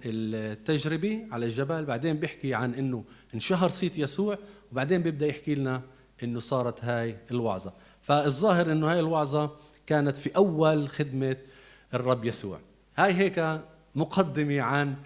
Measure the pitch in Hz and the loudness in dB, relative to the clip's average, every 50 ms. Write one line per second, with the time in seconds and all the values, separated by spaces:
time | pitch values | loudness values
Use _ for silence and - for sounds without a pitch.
0 | - 117 110 110 113 110 110 110 110 110 107 104 - - 156 147 131 156 160 156 | -8 -6 -4 -4 -4 -4 -4 -4 -6 -6 -8 -8 -4 -2 -2 0 0 -2 -2 -2
1 | 165 208 214 220 226 - - 120 120 117 113 123 139 135 165 160 156 139 123 117 | -2 -2 -2 -4 -6 -6 -6 -4 -4 -2 -2 -2 -2 -2 -2 -4 -2 -2 -4 -2
2 | 131 165 156 151 156 147 - - - 135 131 110 123 123 120 131 135 131 127 113 | 0 -2 -2 0 -2 -4 -6 -6 -4 -2 -2 0 -2 -2 -2 -2 -2 -2 -4 -4
3 | 101 - - - - - - 113 - - 185 175 185 175 - - 190 175 - 156 | -8 -12 -18 -20 -18 -10 -8 -6 -2 0 2 2 2 2 2 0 -4 -4 -2 -2
4 | 147 139 - - 196 214 202 196 - - - - - - 120 127 135 143 185 180 | -4 -4 -2 -2 -2 -2 -2 -6 -8 -16 -20 -20 -16 -8 -4 -2 0 2 2 2
5 | 170 165 156 139 147 151 139 - - - 147 139 135 131 127 127 131 - - - | 2 0 -2 0 0 -2 -2 -2 -4 -4 -2 0 0 -2 -2 -4 -6 -10 -18 -20
6 | - _ _ - - 120 120 120 113 - 143 131 123 120 117 - - 120 120 120 | -20 _ _ -8 -6 -6 -6 -4 -4 -2 0 0 0 0 -4 -4 -4 -2 -2 -2
7 | 117 117 107 101 - - 123 123 117 113 98 92 92 95 - - - - - _ | -2 -4 -6 -8 -10 -6 -4 -2 0 0 -2 -4 -6 -12 -16 -16 -20 -20 -20 _
8 | - - 143 147 143 147 135 127 185 214 185 170 175 160 156 156 156 151 170 175 | 0 2 4 4 4 2 2 2 4 4 4 4 4 2 2 2 2 2 2 2
9 | 165 160 165 156 151 139 139 151 151 147 147 - - - - _ - - 151 151 | 2 2 2 0 0 2 0 0 0 0 -4 -10 -20 -20 -20 _ -4 0 2 2
10 | 143 143 139 143 - 143 - 185 202 196 160 151 160 156 156 151 147 139 - - | 2 2 0 -2 -4 0 4 4 4 4 6 4 4 4 4 4 0 -2 -2 -4
11 | 151 143 131 135 135 131 135 135 - - - - - - - - - - - 123 | -4 -2 -2 -2 0 0 -2 -4 -6 -18 -20 -20 -20 -20 -20 -20 -12 -4 -4 -2
12 | 123 127 127 123 110 117 110 - - 101 90 76 - - _ _ _ _ - - | 2 2 2 2 2 -2 -4 -4 -6 -10 -10 -10 -14 -20 _ _ _ _ 0 2
13 | 165 202 180 175 196 190 190 175 160 160 160 156 151 - - - _ _ - 139 | 4 4 4 4 2 2 2 0 0 0 -2 -4 -6 -12 -20 -20 _ _ -2 -2
14 | 160 156 - 196 190 160 135 151 151 147 143 143 127 113 135 143 143 143 135 139 | -2 0 2 2 2 2 2 -2 0 0 0 0 0 0 2 2 0 0 -2 -8
15 | 143 | -10